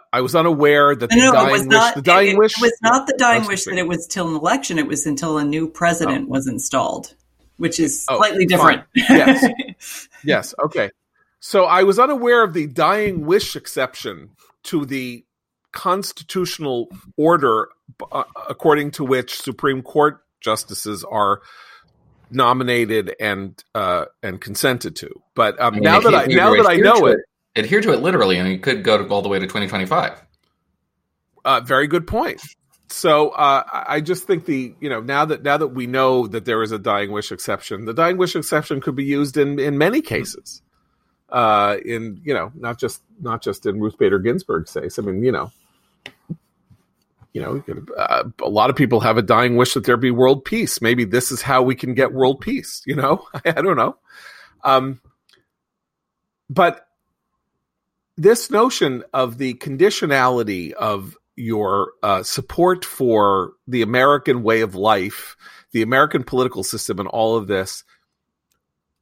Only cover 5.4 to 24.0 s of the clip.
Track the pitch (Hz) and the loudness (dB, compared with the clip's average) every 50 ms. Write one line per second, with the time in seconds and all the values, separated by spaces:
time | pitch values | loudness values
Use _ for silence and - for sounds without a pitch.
5.4 | 147 143 147 156 160 160 - - 175 170 170 165 160 - 135 135 - - 123 135 | -2 -2 -2 -2 -4 -6 -4 -2 0 0 0 2 0 0 0 -2 -2 -4 -4 -4
6.4 | 131 131 113 113 - - - 127 - - - - - - _ _ _ _ _ _ | -4 -4 -6 -6 -6 -2 -2 -2 -2 -2 -4 -6 -10 -14 _ _ _ _ _ _
7.4 | _ _ _ - 160 165 - - 160 135 - - - - 131 - 214 214 208 196 | _ _ _ -6 -4 -4 0 0 -2 -2 -2 -6 -4 -2 2 2 2 2 2 0
8.4 | 185 170 185 175 147 160 131 131 - _ _ 247 - - 269 302 - 269 269 269 | 0 2 4 4 4 4 4 2 -4 _ _ -2 4 6 6 6 8 6 4 4
9.4 | 269 233 - - 269 - 185 _ - - - - - _ _ - - 147 139 104 | 2 0 0 -4 -10 -14 -16 _ -18 -16 -16 -16 -18 _ _ -10 -2 0 0 0
10.4 | - - - - 143 156 - 147 107 95 - _ _ _ _ _ _ _ _ _ | -2 -6 -6 -6 -6 -4 -2 -4 -4 -4 -6 _ _ _ _ _ _ _ _ _
11.4 | - - - 202 185 - 175 185 190 196 190 214 254 285 294 254 240 240 240 240 | -12 0 2 2 4 4 4 4 4 4 4 4 4 2 2 0 2 4 4 4
12.4 | 226 190 160 175 147 147 123 165 156 165 196 214 214 202 185 170 147 156 185 220 | 4 2 0 -4 -6 -4 -2 0 2 2 2 0 -2 -4 -4 -4 0 2 2 2
13.4 | - - - 135 - - - 143 131 - - - - 113 95 78 71 - _ _ | 0 -2 -10 -12 -14 -8 -4 -4 -4 -4 -6 -10 -12 -12 -12 -12 -18 -20 _ _
14.4 | _ _ _ _ _ - - 156 143 123 135 135 127 123 120 117 _ _ _ _ | _ _ _ _ _ -4 -4 -4 -4 -4 -6 -8 -8 -10 -12 -16 _ _ _ _
15.4 | _ _ _ _ _ _ - - - 180 180 196 190 - - - - - - 185 | _ _ _ _ _ _ -18 -6 -2 -2 -2 -2 -4 -8 -12 -16 -16 -8 -4 -4
16.4 | 180 170 - - 156 139 127 120 113 - - - _ - _ - 147 160 175 165 | -4 -4 -6 -6 -6 -4 -4 -4 -4 -8 -12 -20 _ -12 _ 0 2 4 4 4
17.4 | 135 120 110 107 101 - _ _ _ - - _ - - 160 139 - - _ - | 4 2 2 0 -2 -6 _ _ _ -20 -18 _ -14 -8 -6 -6 -8 -8 _ -16
18.4 | - - 127 - - 160 147 147 143 147 - - 147 127 131 127 123 - - - | -14 -14 -12 0 2 2 2 2 0 -4 -6 -8 -2 -2 -2 -2 -2 -6 -12 -12
19.4 | - 135 123 - - 139 135 131 123 - - 151 147 151 151 _ _ _ _ _ | -10 -12 -10 -4 -4 -2 -2 -4 -8 -4 0 0 0 0 0 _ _ _ _ _
20.4 | - 113 110 - - - 101 - - 107 104 90 85 - 113 107 101 98 101 98 | -4 -4 -4 -4 -4 -10 -12 -12 -10 -10 -10 -10 -10 -6 -2 0 0 0 0 -2
21.4 | _ - - - - - - - _ _ _ _ _ _ _ _ _ _ 123 131 | _ -18 -20 -20 -20 -20 -20 -20 _ _ _ _ _ _ _ _ _ _ -2 2
22.4 | 127 123 127 127 127 123 123 120 117 104 113 110 98 90 95 - 107 104 98 95 | 2 4 2 2 0 0 0 0 0 0 0 -2 -2 -4 -8 -6 -4 -4 -4 -4
23.4 | 98 95 - - - _ _ 113 98 90 90 87 | -8 -12 -14 -20 -20 _ _ -4 -2 0 -2 -2